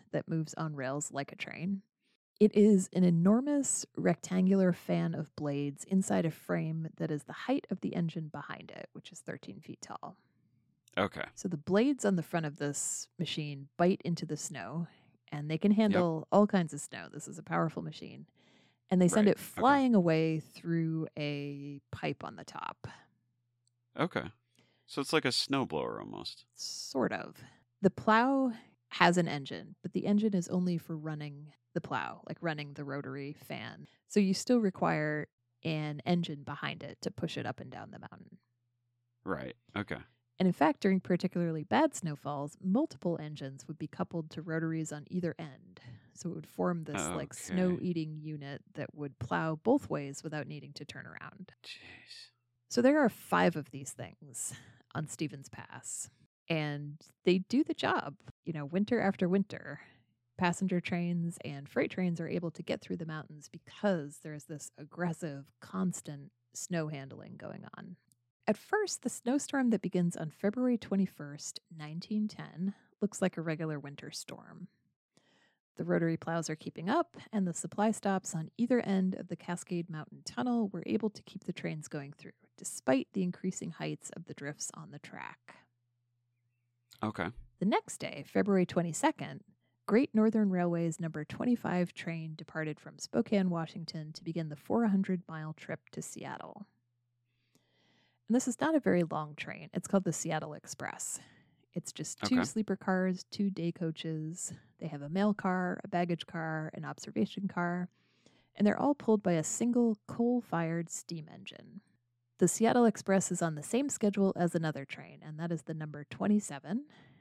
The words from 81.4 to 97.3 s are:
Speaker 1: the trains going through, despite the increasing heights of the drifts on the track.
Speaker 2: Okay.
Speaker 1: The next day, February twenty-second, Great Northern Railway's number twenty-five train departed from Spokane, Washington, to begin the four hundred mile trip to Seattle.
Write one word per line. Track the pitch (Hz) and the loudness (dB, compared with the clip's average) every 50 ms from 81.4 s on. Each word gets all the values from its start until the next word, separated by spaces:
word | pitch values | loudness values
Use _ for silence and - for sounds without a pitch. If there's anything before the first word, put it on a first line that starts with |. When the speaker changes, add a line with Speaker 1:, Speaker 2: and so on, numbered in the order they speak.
| - | -8
Speaker 1:
the | - | -8
trains | 175 - - 170 160 151 151 | -6 -4 -4 -6 -4 -6 -8
going | - - 147 139 139 | -8 -8 -8 -8 -10
through, | 143 - - 160 - _ _ _ _ | -14 -16 -20 -20 -20 _ _ _ _
despite | - 190 - - - - - 262 269 - _ | -14 -12 -12 -10 -2 2 2 4 4 2 _
the | - 196 | -2 0
increasing | 185 180 180 - - 185 - - - 165 | 0 0 -2 -2 -4 -4 -4 -4 -8 -10
heights | 165 - 156 156 151 - - - - | -8 -6 -6 -6 -6 -6 -10 -12 -14
of | - 165 | -14 -12
the | - - | -12 -12
drifts | - 143 143 151 - - - - | -10 -10 -10 -8 -8 -10 -12 -12
on | 160 156 - | -12 -16 -16
the | 143 147 | -16 -18
track. | - - - - 64 - - _ _ - - - _ _ _ _ _ _ _ _ _ _ _ _ _ _ _ _ _ _ _ _ _ _ _ _ _ _ - - | -16 -16 -14 -14 -14 -14 -16 _ _ -20 -20 -20 _ _ _ _ _ _ _ _ _ _ _ _ _ _ _ _ _ _ _ _ _ _ _ _ _ _ -10 -6
Speaker 2:
Okay. | - 107 - - 85 95 - - - - _ - | -4 -4 -2 -2 -2 -4 -4 -8 -14 -14 _ -2
Speaker 1:
The | 180 | 0
next | 202 302 440 - - - - | 2 2 2 0 -4 -10 -8
day, | - - - - - | -8 -8 -8 -10 -8
February | - - 196 190 202 196 185 180 | -2 0 2 4 4 4 4 4
twenty-second, | - - 185 170 170 160 - - 320 - - 143 - 147 - - _ _ _ _ _ _ _ _ | 2 2 0 0 0 0 2 2 2 2 0 -6 -10 -10 -12 -16 _ _ _ _ _ _ _ _
Great | - 202 233 285 - - | 2 4 4 4 4 4
Northern | 220 214 220 214 220 214 196 | 4 4 4 4 4 2 2
Railway's | 185 180 175 175 170 170 170 165 160 - | 2 2 2 2 2 2 0 0 -2 -2
number | 170 160 156 156 151 | -6 -6 -6 -6 -8
twenty-five | - - - 226 247 240 - - - 180 180 175 170 - | -8 -6 -2 0 2 2 2 0 0 0 0 0 0 -4
train | - - 170 165 165 160 160 156 | -8 -8 -8 -6 -6 -8 -8 -10
departed | 160 160 - - 160 156 156 151 - | -12 -12 -10 -6 -4 -4 -4 -6 -8
from | - 151 147 - | -12 -18 -16 -14
Spokane, | - - - 233 226 - 220 196 190 180 | -8 -2 0 0 2 2 2 2 4 2
Washington, | 175 170 165 - - 170 165 - - 160 151 151 160 | 0 0 -4 -6 -8 -12 -12 -10 -10 -10 -10 -12 -14
to | - 175 | -12 -8
begin | 170 165 175 160 151 | -6 -6 -4 -6 -6
the | 151 | -8
four | 143 - - 202 226 233 | -8 -2 0 2 4 4
hundred | 214 196 190 190 - 185 170 - - | 6 4 4 4 2 0 -2 -2 -6
mile | 165 156 156 156 | -10 -8 -8 -8
trip | 156 - - - - - _ _ | -10 -10 -8 -10 -10 -10 _ _
to | - - | -12 -12
Seattle. | - - - - - 135 - - - - - - 202 _ _ _ _ _ _ _ _ _ _ _ _ _ | -10 -10 -10 -10 -10 -10 -10 -10 -10 -14 -14 -16 -18 _ _ _ _ _ _ _ _ _ _ _ _ _